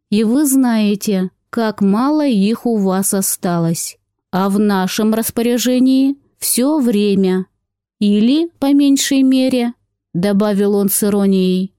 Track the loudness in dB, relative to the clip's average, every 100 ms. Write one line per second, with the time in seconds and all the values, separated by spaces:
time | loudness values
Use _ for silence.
0 | -4 0 0 2 2 2 2 2 0 -2
1 | -2 -2 -4 -8 _ -4 -4 0 0 2
2 | 0 0 0 0 0 0 -2 0 0 -2
3 | -2 -2 -4 -4 -4 -2 -2 -4 -8 -14
4 | _ _ _ -4 -2 0 0 0 -2 -2
5 | -2 -2 -4 -2 -2 0 0 2 2 2
6 | 0 -2 _ -12 -6 -2 0 0 0 0
7 | 0 0 0 0 -4 _ _ _ _ -4
8 | 0 2 2 0 -2 -4 0 2 2 2
9 | 0 0 2 2 0 0 -2 -6 _ _
10 | _ -4 0 0 0 0 0 0 0 -2
11 | -2 0 2 2 0 -2 -4